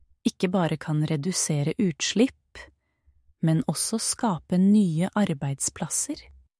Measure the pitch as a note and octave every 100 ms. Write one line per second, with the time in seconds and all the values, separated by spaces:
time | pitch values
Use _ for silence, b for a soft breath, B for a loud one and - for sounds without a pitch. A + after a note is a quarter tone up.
0 | _ _ - - F#3 F#3+ D#3+ D#3 - D3+
1 | D#3 D#3 F#3 F3 - D3+ D3 - F#3+ -
2 | - G3 C4 - _ - - _ _ _
3 | _ _ _ _ E3 D#3+ - D#3 - A3
4 | - - A#3 E3 - F3+ F#3+ G#3+ F#3 D#3
5 | F#3 G#3 G3 C#3+ C#3 C#3 - - E3 -
6 | - D#4 - - _